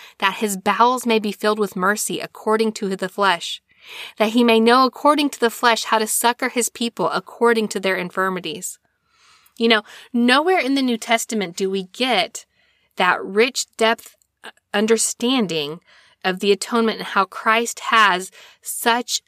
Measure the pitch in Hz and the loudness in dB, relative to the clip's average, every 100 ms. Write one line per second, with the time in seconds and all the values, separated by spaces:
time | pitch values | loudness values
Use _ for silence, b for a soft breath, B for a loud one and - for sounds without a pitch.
0 | B - 196 - 214 190 202 196 240 254 | B -4 -4 -2 -4 -2 -2 2 2 2
1 | 233 220 208 - 214 214 202 185 190 214 | 0 0 0 -2 -2 0 -2 -2 -2 -2
2 | - 160 - - 220 220 220 - 190 185 | -4 -8 -10 -8 -2 0 0 -2 -6 -4
3 | 185 - 196 170 - - _ B B B | -6 0 0 0 -4 -12 _ B B B
4 | B - 214 240 233 226 226 254 254 - | B -2 0 4 4 6 6 4 2 2
5 | 294 302 285 - 233 - 240 226 - 220 | 2 2 0 -2 -2 0 0 0 0 -2
6 | 220 - 240 - 254 247 226 - 233 - | 0 0 0 0 -4 -2 -4 -4 -6 -2
7 | 165 151 - - 233 226 208 202 190 180 | -2 -2 -6 0 2 2 -2 -2 -2 -2
8 | 180 190 190 185 175 180 - - _ _ | -4 -4 -2 -4 -8 -10 -12 -14 _ _
9 | b b b b b - 233 214 B B | b b b b b -2 2 2 B B
10 | B 233 247 269 349 370 254 277 254 226 | B 0 2 4 4 2 2 0 0 -2
11 | - 226 - 220 180 175 190 196 185 - | 0 -2 -2 -4 -6 -4 -2 -2 -6 -4
12 | 254 208 - - - _ _ _ _ - | 0 0 -2 -8 -18 _ _ _ _ 0
13 | 180 - 190 202 254 - - - 220 233 | 0 0 -2 0 0 0 -10 0 0 0
14 | - _ _ _ - - _ 208 220 220 | -6 _ _ _ -20 -20 _ -2 0 0
15 | - - 240 262 180 160 143 170 b b | 0 -2 -2 0 -2 -4 -6 -10 b b
16 | b b 185 185 202 202 - 233 226 - | b b -6 -2 0 0 0 0 0 -2
17 | 175 202 190 - 226 226 233 - - 226 | -2 -2 -2 -2 0 0 0 -6 0 4
18 | 202 180 185 B B B - - 240 240 | 4 2 -4 B B B -12 -4 0 0
19 | - - | -2 -8